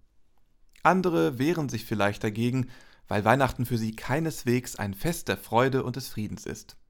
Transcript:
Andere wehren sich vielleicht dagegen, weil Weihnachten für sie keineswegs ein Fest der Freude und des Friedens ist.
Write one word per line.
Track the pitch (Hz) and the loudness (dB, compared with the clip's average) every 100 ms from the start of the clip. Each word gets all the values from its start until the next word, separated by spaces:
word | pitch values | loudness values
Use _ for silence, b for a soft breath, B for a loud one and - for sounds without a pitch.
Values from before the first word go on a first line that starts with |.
| - - - _ _ _ - - | -20 -20 -20 _ _ _ -20 0
Andere | 156 185 180 165 165 123 | 4 4 4 2 2 2
wehren | 143 170 139 | 2 2 -2
sich | 117 - | -6 -4
vielleicht | 107 101 101 | 0 2 0
dagegen, | 113 104 120 127 127 B B B - | -2 0 0 0 -2 B B B -4
weil | 104 | 2
Weihnachten | 107 135 127 - 120 | 4 4 4 0 -2
für | 117 | -2
sie | 110 110 | -2 -4
keineswegs | - 139 160 - 120 123 - - | -4 -2 -2 -2 0 0 0 -6
ein | 101 98 | -6 -2
Fest | 160 170 - | -4 -2 -2
der | 95 | -4
Freude | - 113 131 131 | 0 2 4 2
und | 123 123 | -2 -6
des | 123 | -8
Friedens | - 107 - - | -8 -8 -8 -10
ist. | - - - | -12 -14 -20